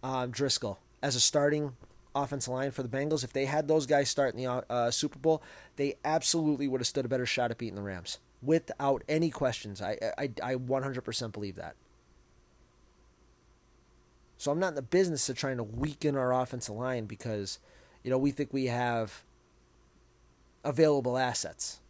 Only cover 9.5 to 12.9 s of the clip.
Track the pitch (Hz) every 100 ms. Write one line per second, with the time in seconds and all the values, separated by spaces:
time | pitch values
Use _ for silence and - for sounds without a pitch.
9.5 | 113 107 98 98 107 110 - 139 110 123
10.5 | 131 123 131 135 127 117 110 117 104 104
11.5 | 90 80 - _ _ _ - _ _ _
12.5 | _ _ _ _